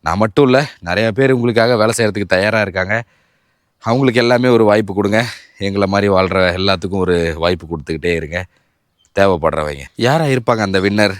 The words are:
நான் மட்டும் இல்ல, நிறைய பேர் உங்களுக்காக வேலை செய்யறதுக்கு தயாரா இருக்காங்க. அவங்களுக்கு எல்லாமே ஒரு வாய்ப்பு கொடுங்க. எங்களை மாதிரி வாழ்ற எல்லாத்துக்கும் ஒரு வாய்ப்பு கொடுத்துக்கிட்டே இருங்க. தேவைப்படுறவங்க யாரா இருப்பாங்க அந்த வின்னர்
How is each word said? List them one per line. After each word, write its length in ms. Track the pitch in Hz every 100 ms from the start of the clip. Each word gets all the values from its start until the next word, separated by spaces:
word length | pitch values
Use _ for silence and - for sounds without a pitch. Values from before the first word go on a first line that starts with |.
நான் 160 | 76 87
மட்டும் 260 | 107 123
இல்ல, 140 | 139 127 147 -
நிறைய 320 | 87 90 113
பேர் 220 | 104 135 131
உங்களுக்காக 400 | 120 113 117 120
வேலை 180 | 110 113
செய்யறதுக்கு 380 | 110 101 98
தயாரா 260 | 92 101 110
இருக்காங்க. 360 | 101 92 92 110 117 _ _ _ _ _ _ _
அவங்களுக்கு 380 | - 120 135 117
எல்லாமே 280 | 120 123 127
ஒரு 160 | 120
வாய்ப்பு 300 | 107 104 101
கொடுங்க. 240 | 98 101 107 117 - - _
எங்களை 280 | 98 98 98
மாதிரி 200 | 101 101
வாழ்ற 300 | 95 92 92 92
எல்லாத்துக்கும் 500 | 90 95 95 90 98
ஒரு 300 | 90 87 82 80
வாய்ப்பு 280 | 85 90 78
கொடுத்துக்கிட்டே 460 | 82 73 80 87
இருங்க. 240 | 82 78 85 92 _ _ _ _ _ _ -
தேவைப்படுறவங்க 680 | 98 90 78 76 76 73 71 -
யாரா 300 | 120 151 156
இருப்பாங்க 360 | 127 113 117 101
அந்த 120 | 95
வின்னர் 340 | 98 104 104 98